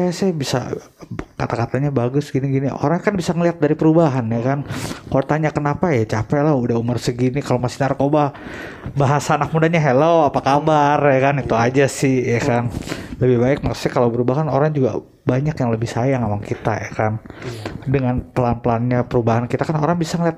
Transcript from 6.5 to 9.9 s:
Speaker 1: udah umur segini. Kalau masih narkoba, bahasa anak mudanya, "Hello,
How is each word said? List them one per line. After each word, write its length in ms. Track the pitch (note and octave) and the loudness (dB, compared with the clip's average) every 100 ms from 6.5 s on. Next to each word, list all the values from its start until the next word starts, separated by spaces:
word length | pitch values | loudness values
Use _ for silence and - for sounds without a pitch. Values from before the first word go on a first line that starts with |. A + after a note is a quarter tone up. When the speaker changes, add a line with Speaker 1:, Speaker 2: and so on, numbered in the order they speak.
| C3+ | 2
Speaker 1:
udah 160 | A#2+ | 0
umur 240 | A#2 A#2 A#2 | 0 0 -2
segini. 400 | - A#2+ B2+ C#3 | -4 0 0 0
Kalau 240 | C3+ B2 | -2 0
masih 240 | B2 - C3 | -2 -2 -2
narkoba, 480 | C3+ C#3 D3+ C#3+ - - - - - - C#3 | 0 2 2 2 -2 -16 -14 -14 -12 -8 0
bahasa 400 | C3+ D3 - D3 | 2 2 0 0
anak 160 | C#3 | 0
mudanya, 240 | D#3+ D#3+ E3+ | 2 2 2
"Hello, 480 | D3 | 2